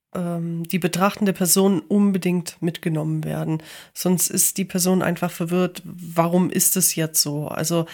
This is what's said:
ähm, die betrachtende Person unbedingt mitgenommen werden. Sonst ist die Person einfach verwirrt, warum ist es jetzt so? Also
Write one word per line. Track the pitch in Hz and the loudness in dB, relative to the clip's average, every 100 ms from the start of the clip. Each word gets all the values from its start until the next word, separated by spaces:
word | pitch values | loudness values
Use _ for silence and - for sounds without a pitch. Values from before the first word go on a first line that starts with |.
| _ | _
ähm, | 180 175 170 170 170 170 | -6 -4 -4 -4 -4 -2
die | 185 | 0
betrachtende | 165 175 202 - 202 | 0 0 0 2 0
Person | 180 175 196 196 190 | 2 2 4 4 2
unbedingt | - 208 202 190 180 175 165 - | 2 2 4 2 0 0 -2 -4
mitgenommen | 170 160 175 156 156 156 | -4 -2 -2 -2 0 -2
werden. | 156 156 160 160 - - - | -2 -4 -2 -4 -6 -18 -16
Sonst | - 180 175 - | -4 0 2 2
ist | 190 - - | 0 0 0
die | 190 | -2
Person | 185 180 185 | 0 2 2
einfach | - 175 175 | 2 0 -4
verwirrt, | - 170 175 175 - - | -4 -2 0 0 -2 -14
warum | 175 170 165 170 180 180 | -14 -4 0 2 2 2
ist | - - 185 | 2 0 2
es | - - | 0 0
jetzt | 160 160 | -2 0
so? | 151 147 147 | -2 -2 -4
Also | - 160 170 165 | -4 0 0 -2